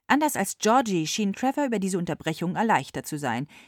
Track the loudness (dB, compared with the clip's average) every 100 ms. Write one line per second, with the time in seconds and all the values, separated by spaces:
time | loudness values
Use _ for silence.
0 | 0 2 2 0 -4 0 4 4 4 0
1 | 0 -2 -2 0 -2 0 0 0 0 -2
2 | -2 -4 -4 -4 -4 0 2 2 0 -8
3 | -8 -6 -4 -4 -6 -12